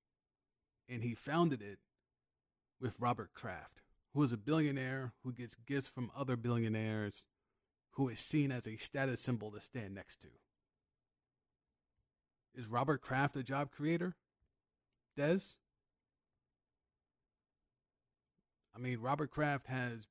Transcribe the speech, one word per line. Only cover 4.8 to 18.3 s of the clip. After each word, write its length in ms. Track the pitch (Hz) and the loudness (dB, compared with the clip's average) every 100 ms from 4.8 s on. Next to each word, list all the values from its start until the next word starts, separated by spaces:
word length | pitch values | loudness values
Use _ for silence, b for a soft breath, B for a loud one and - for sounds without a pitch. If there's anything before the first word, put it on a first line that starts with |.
| 131 131 123 - | -2 -4 -6 -8
who 100 | 127 | -10
gets 220 | 120 117 - | -8 -10 -10
gifts 340 | 117 143 131 | -4 -2 -2
from 200 | 127 120 135 | -4 -8 -4
other 180 | 131 120 | -2 0
billionaires, 920 | 120 117 113 110 110 107 104 - - _ _ _ _ _ _ | 2 2 2 0 0 -2 -2 -6 -14 _ _ _ _ _ _
who 180 | - 131 | -2 2
is 100 | 110 | 8
seen 320 | - 156 139 | 8 8 2
as 140 | 123 110 | 0 -4
a 120 | 110 | 4
status 440 | - 139 135 120 | 4 4 0 4
symbol 300 | - 120 107 | 4 2 -2
to 80 | 104 | -4
stand 340 | - 123 101 | -4 -4 -8
next 280 | 98 - - | -10 -10 -12
to. 80 | 80 - _ _ _ _ _ _ _ _ _ _ _ _ _ _ _ _ _ _ _ _ _ 127 | -14 -20 _ _ _ _ _ _ _ _ _ _ _ _ _ _ _ _ _ _ _ _ _ -14
Is 120 | 110 | -4
Robert 340 | 120 139 139 | 0 2 0
Kraft 340 | - 131 143 139 | 0 2 2 0
a 80 | |
job 280 | 123 139 147 | -4 -4 -4
creator? 440 | - 151 165 180 - _ _ _ _ _ _ _ _ _ - | -4 0 0 -2 -6 _ _ _ _ _ _ _ _ _ -2
Des? 240 | 147 185 - - _ _ _ _ _ _ _ _ _ _ _ _ _ _ _ _ _ _ _ _ _ _ _ _ _ _ _ | 2 2 -2 -12 _ _ _ _ _ _ _ _ _ _ _ _ _ _ _ _ _ _ _ _ _ _ _ _ _ _ _